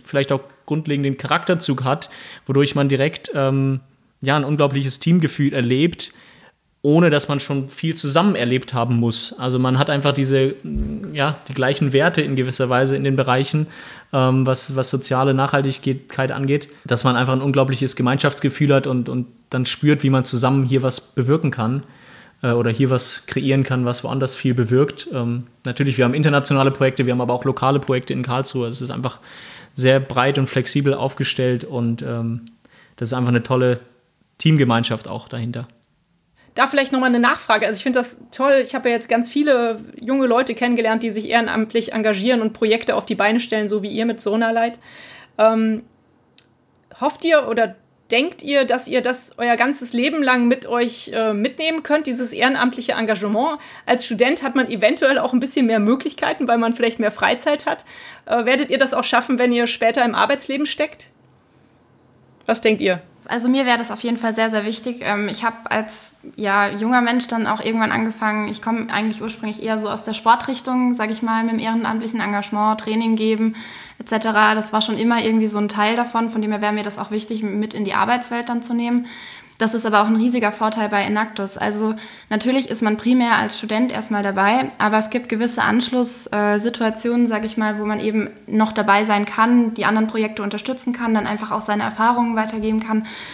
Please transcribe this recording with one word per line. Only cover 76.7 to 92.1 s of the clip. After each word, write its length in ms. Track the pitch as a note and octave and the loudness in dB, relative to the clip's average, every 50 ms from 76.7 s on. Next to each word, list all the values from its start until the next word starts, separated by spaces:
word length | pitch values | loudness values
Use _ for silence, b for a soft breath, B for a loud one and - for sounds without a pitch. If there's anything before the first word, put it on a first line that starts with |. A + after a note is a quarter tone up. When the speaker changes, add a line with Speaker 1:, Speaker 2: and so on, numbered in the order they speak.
Speaker 3:
mir 100 | G#3 G#3+ | -2 -2
das 160 | G#3 G#3 G#3 - | -4 -6 -6 -8
auch 120 | G3 - | -6 -6
wichtig, 320 | G#3+ G#3+ G#3+ - A3+ G#3+ | -6 -6 -4 -6 -6 -6
mit 300 | G#3+ G3+ G3 G#3 G#3+ G#3+ | -4 -4 -2 -2 -4 -4
in 140 | - G#3 G#3 | -4 -6 -4
die 80 | F#3+ - | -2 0
Arbeitswelt 560 | - G3 A3 B3 B3 A#3+ - A#3+ A#3+ A#3+ B3 | 0 0 0 0 -2 -2 -4 -6 -6 -4 -4
dann 120 | A#3+ A#3 | -4 -4
zu 120 | A#3+ - A#3 | -4 -4 -2
nehmen. 320 | A#3 A#3+ A#3+ A#3+ A#3+ A#3+ B B B B B B B B B B - | -2 0 0 0 0 -2 B B B B B B B B B B -2
Das 140 | A3+ A3 | -2 0
ist 140 | A#3 A3 B3 | 0 -2 0
aber 160 | A3 G#3+ G3+ | 2 2 4
auch 60 | G#3+ A3 | 4 4
ein 80 | A3 | 2
riesiger 340 | A3 A3+ B3 B3 B3 G#3+ G#3 | 2 2 2 2 2 0 0
Vorteil 380 | G#3+ - A3 G#3+ A3 A3+ G#3 G#3+ | 0 0 -2 -2 0 -2 -2 -2
bei 140 | G#3+ G3+ | 0 0
Enactus. 540 | G3 G3+ G#3 G#3+ A3 A3 A3 - G3 G3 - | 0 0 0 -2 -2 -4 -6 -8 -8 -6 -6
Also 380 | - G#3 G#3 G#3 G#3 A3 A3 A3 A3 B B B B B - | -4 -4 -2 -2 -2 -2 -2 -2 -4 B B B B B -6
natürlich 420 | G#3+ G#3+ A3 B3 B3+ C4+ B3 - | -4 -2 0 0 0 0 0 -2
ist 120 | A#3 A3 | -4 -2
man 140 | A3+ G#3 G#3+ | 0 0 0
primär 400 | G#3+ - A#3 B3+ B3+ A#3+ A#3 A3 | 0 2 2 4 4 4 4 2
als 200 | - A3 G3+ - | 2 0 -2 -4
Student 360 | - A3 G#3+ G#3+ A3 B3+ B3 | -6 -4 -2 0 0 0 0
erstmal 320 | - A3 A3 - G#3+ G3+ G3+ | -2 -4 -4 -4 -2 -2 -2
dabei, 460 | G3 G3 F#3+ G3 G3+ A#3 C4 C4 - - - | 0 0 2 2 4 2 2 0 -2 -2 -2
aber 200 | G#3+ G#3+ G#3+ G#3+ | 0 2 2 0
es 120 | G#3+ A3 | 0 -2
gibt 180 | - A#3+ A#3+ - | -4 -6 -4 -4
gewisse 340 | A#3 G#3+ A#3+ A#3+ A#3+ B3 | -2 -2 -2 -2 0 0
Anschluss-, 640 | A3+ G#3 G#3+ B3 A#3+ - B3+ B3 A#3+ A#3+ - - - - | 0 2 2 0 0 0 0 0 0 -2 -4 -6 -6 -4
äh, 260 | - G#3 G#3 G#3 G#3 G#3 | -2 0 0 2 0 0
Situationen, 720 | G#3+ A#3 A#3 - A3+ A3 A3 A3 - A#3 A#3+ A#3+ A#3+ A3+ | 0 -2 -2 -2 -2 -2 -2 -2 -2 0 2 2 2 2
sag 160 | A3 G#3 A3 | 0 -2 -4
ich 120 | A3 - | -4 -4
mal, 220 | A3+ A3 G#3+ G#3 G#3 | -2 -2 -2 -2 -2
wo 60 | G#3 | -2
man 160 | G#3+ G#3+ - | -4 -2 -2
eben 300 | - G#3+ G#3+ G#3+ G3+ - - - - - | -2 -2 0 0 -2 -4 -8 -14 -8 -2
noch 240 | G#3+ G#3+ A3 A3 | 0 2 2 2
dabei 320 | - A3 G3+ G3+ G3 G#3 G#3+ | 0 0 2 4 4 4 4
sein 220 | G#3+ G#3 G3+ G#3 | 2 0 0 0
kann, 460 | - - - A3+ A#3 A#3+ A#3+ A#3 A3 A3+ | -2 0 0 2 4 4 4 4 2 0
die 100 | A3 - | -2 0
anderen 240 | - G#3+ A3 A3 A3 | 0 2 2 0 0
Projekte 340 | A#3 A3 G#3+ G#3+ A3 A3 | 0 -2 -4 -4 -4 -6
unterstützen 500 | G3+ G3+ G#3 G#3 - C4 C4 C4 - B3 | -6 -6 -6 -6 -6 -6 -6 -6 -6 -6
kann, 220 | A#3+ B3 A#3+ A3+ A3 | -6 -4 -2 0 0
dann 140 | G#3+ A3+ G#3+ | 0 0 -2
einfach 240 | G#3+ G#3+ A3 G#3+ | -4 -6 -4 -6
auch 80 | G#3+ G#3+ | -6 -4
seine 240 | G#3+ - G#3 G#3 A3 | -2 -2 -2 -2 -2
Erfahrungen 500 | G#3+ A3 A3 A3 A#3+ | -4 -2 0 2 2